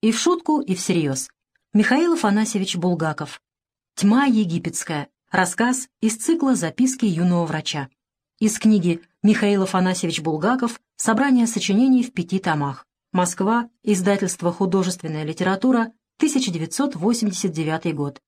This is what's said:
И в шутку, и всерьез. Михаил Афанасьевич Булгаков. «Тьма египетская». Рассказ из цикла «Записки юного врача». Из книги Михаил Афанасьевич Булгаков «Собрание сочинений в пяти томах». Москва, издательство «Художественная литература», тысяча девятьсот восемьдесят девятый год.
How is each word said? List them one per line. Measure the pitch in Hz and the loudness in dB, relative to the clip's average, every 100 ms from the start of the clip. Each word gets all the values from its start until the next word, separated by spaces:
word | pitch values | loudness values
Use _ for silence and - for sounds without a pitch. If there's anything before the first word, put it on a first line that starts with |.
И | 220 | 0
в | 226 | 2
шутку, | - 339 - 302 | 0 0 0 -2
и | - 180 | 0 -4
всерьез. | - 175 147 135 - _ _ _ _ | 0 0 0 -4 -8 _ _ _ _
Михаил | 208 214 262 339 | 2 4 4 2
Афанасьевич | 330 214 202 214 202 185 175 | 2 2 2 0 -2 -4 -2
Булгаков. | 180 175 160 151 147 - _ _ _ _ _ - | -2 0 -2 -4 -10 -14 _ _ _ _ _ 0
«Тьма | 202 233 277 | 2 4 4
египетская». | 220 196 165 - - - 151 143 _ _ | 2 2 -2 -4 -8 -6 -6 -8 _ _
Рассказ | - 180 - 233 254 - _ | -2 0 0 0 0 -6 _
из | 220 220 | -4 -2
цикла | - 330 269 | -2 0 2
«Записки | 240 160 - 262 262 | 0 -2 0 0 2
юного | 220 165 180 175 165 | 0 2 2 2 0
врача». | 156 151 151 131 _ _ _ _ _ | -4 -6 -6 -8 _ _ _ _ _
Из | 220 214 | -2 2
книги | 220 214 175 170 _ _ | 4 4 2 -2 _ _
Михаил | 202 214 208 202 | 2 4 2 2
Афанасьевич | 185 190 185 180 170 156 | 0 0 0 0 -4 -4
Булгаков | 156 156 185 254 233 - _ | -4 -2 0 0 -2 -8 _
«Собрание | _ - 220 277 254 233 | _ -2 0 2 2 2
сочинений | 202 - 202 262 254 | -2 0 2 4 4
в | 240 | 2
пяти | - 170 190 | -6 -4 -2
томах». | 185 151 143 131 - _ _ | 0 -2 -2 -6 -16 _ _
Москва, | 180 180 - 196 233 233 _ | 0 0 0 0 0 -2 _
издательство | - 196 185 196 190 - 175 | -2 0 2 0 -2 -2 -4
«Художественная | 175 190 190 180 180 160 151 | -2 0 0 0 -4 -6 -6
литература», | 156 160 185 190 254 254 226 _ _ _ | -6 -2 -2 0 2 2 0 _ _ _
тысяча | 311 269 254 | 0 0 -2
девятьсот | 170 160 - 277 | -4 -6 -2 -4
восемьдесят | 170 185 233 214 180 190 | 0 -2 0 -2 -2 -4
девятый | 156 156 160 170 | -4 -4 -2 -4
год. | 147 143 139 | -4 -6 -6